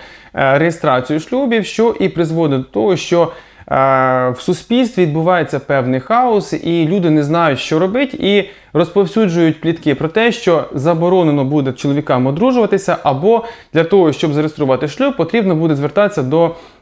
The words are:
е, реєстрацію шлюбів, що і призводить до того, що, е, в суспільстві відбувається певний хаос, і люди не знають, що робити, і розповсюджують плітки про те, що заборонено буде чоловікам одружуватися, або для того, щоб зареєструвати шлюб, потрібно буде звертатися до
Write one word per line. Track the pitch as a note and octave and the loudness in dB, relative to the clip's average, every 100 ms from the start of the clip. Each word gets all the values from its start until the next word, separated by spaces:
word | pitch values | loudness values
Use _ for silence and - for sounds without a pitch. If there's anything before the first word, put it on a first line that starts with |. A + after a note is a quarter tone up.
| - - - | -12 -20 -12
е, | - C3+ C#3+ | -2 0 2
реєстрацію | E3 D#3+ D3+ B2+ B2+ D#3 | 2 0 0 0 0 -4
шлюбів, | D#3 B3+ C#4 A3+ F#3 | -2 -2 0 0 -2
що | - A3+ - | 0 0 0
і | F#3+ | -2
призводить | E3 D#3+ D#3+ D#3+ C3+ | -2 -2 0 0 0
до | |
того, | C3 G3+ G#3+ F3 | -2 -2 0 0
що, | - E3+ | 0 0
е, | E3 - - - - C3+ C3+ C3+ C3 B2+ B2+ | 0 -4 -20 -20 -4 0 2 2 2 2 0
в | A#2+ | -2
суспільстві | - F3 - A#3+ A#3+ F#3+ | -4 -4 -2 0 0 0
відбувається | E3+ D#3 E3 F3+ D3 C#3+ | 0 0 0 0 -2 -6
певний | - C#3 B2 C3 | -2 -2 0 -2
хаос, | - A#3 B3+ G#3+ - | 0 0 2 0 -2
і | D#3+ D#3+ E3+ D#3 | -6 -2 0 2
люди | G3+ F3 | 0 2
не | D#3 | 2
знають, | C#3+ E3+ D#3+ C3 | 2 0 0 0
що | - D#3+ | -2 0
робити, | F#3 A#3+ C#4+ - | 0 0 -2 -2
і | F#3+ G3+ F#3+ - - | 0 0 0 -10 -6
розповсюджують | D3+ E3+ G3 F#3 A3 G#3 E3+ E3 D#3 | -2 0 0 0 0 0 2 0 0
плітки | E3 E3 D3+ | -4 -2 -2
про | C3+ D#3 | -2 -2
те, | G#3+ A#3 | 0 0
що | - - D#3+ - | 0 0 0 0
заборонено | C#3 D3 E3 F3 F#3 D#3+ C#3+ | -4 -2 0 2 2 2 2
буде | C3+ D3 C3+ | 0 0 -2
чоловікам | B2+ C#3+ C#3+ D3 B2+ C3 | -2 -2 -2 0 0 0
одружуватися, | D3 B3 B3 G#3 G3 G3 E3 | 2 2 2 2 0 -2 -2
або | - C3+ F#3+ A#3 A3+ - - | 0 0 2 0 -2 -12 -4
для | D3+ | -2
того, | E3 G3 E3 | 2 4 4
щоб | C#3 D#3+ | 2 -2
зареєструвати | D3 D3+ D3+ C#3 B2+ C#3+ | 0 -2 -2 0 0 -2
шлюб, | - C#4 C4 | -2 -2 0
потрібно | E3 A#3 F#3+ | -2 0 0
буде | D#3 E3 | 0 0
звертатися | C#3+ D3 - G3+ F3+ | 0 0 0 0 0
до | C3 D#3+ E3+ - - - | -2 0 0 -2 -16 -20